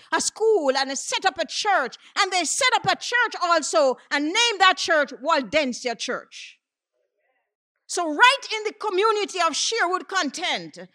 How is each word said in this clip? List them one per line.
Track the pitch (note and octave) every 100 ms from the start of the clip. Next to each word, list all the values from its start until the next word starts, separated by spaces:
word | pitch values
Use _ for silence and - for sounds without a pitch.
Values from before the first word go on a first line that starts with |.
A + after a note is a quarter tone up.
| -
a | E4+
school | - - A4 G#4 C#4+ C4+
and | C4+ C4+
set | - B4 F#4+
up | -
a | D#4
church. | - G#4+ F4+ B3 - - -
And | G4
they | F4+
set | D#4+ - B4+ G#4+
up | F#4+
a | F4
church | - A#4+ A#4 -
also | E4+ E4+ C4 E4 C#4 B3 -
and | C#4 D4+
named | G#4 A#4+ G4
that | F#4+ F#4
church | - D#4 C#4 A3
Waldensia | C#4 D#4 A3 D4 C4+ A3+ B3 A#3
Church. | - G3 - - - - _ _ _ _ _ _ _ _ _ _ _ _ -
So | - E4+
right | D4+ B4 C#5 A#4
in | G#4+ G#4+
the |
community | - G#4+ F#4 A4 G#4+ G4 F#4
of | E4+ C#4
Sherwood | - A4+ F4+ F4+ -
Content | F#4+ D4+ C#4 E4+ A#3 E3 E3+ F3+